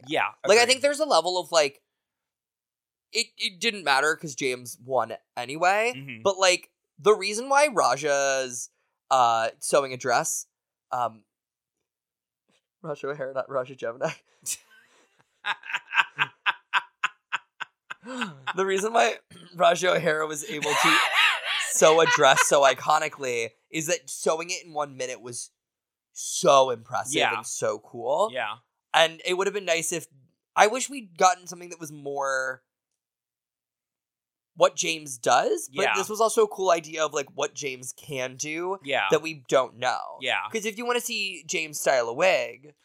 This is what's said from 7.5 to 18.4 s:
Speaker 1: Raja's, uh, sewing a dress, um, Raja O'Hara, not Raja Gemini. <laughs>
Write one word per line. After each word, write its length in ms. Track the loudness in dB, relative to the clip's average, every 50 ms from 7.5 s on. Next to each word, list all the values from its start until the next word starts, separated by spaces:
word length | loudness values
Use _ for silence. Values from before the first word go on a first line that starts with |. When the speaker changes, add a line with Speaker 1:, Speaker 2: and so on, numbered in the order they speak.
| 4 4 4 4
Speaker 1:
Raja's, 1000 | 4 2 2 2 2 0 0 0 0 2 2 0 0 0 -2 -4 -8 -12 -14 -14 _ _ _ _ _ _ _ 0
uh, 380 | 4 4 6 4 4 2 0 -2 -4 -6
sewing 320 | -6 2 2 2 2 2
a 60 | -6 -6
dress, 500 | -2 0 0 0 0 0 -4 -6 -8 _ _ _ _ _ _ _ _ -8
um, 340 | -4 -2 -2 -4 -4 -8 _ _ _ _ _ _ _ _ _ _ _ _ _ _ _ _ _ _ _ _ _ _ _ _ _ _ _ _ _ _ _ _
Raja 280 | -12 -12 -10 -8 -8 -8
O'Hara, 240 | -6 -6 -8 -8 -6
not 160 | -8 -8 -4
Raja 260 | -4 -6 -4 -6 -10
Gemini. 380 | -10 -8 -8 -6 -4 -6 -6 -6 -8 _ _ _ _ -10 -10 -10 -10 _ _ _ _ _ _ _ _ _ _ _ _ _ _ _ _ -6
<laughs> 120 | -6 -6 -6 -8 -10 -10 -10 -10 -6 -2 -2 -2 -2 0 -4 -4 -4 _ _ -4 -4 -4 -4 _ -4 -4 -4 -4 -4 _ -8 -8 -8 -8 _ _ -10 -10 -10 _ _ _ -16 -16 _ _ _ _ -20 -20 _ -16 -14 -10 -8 -8 -10 -10 -12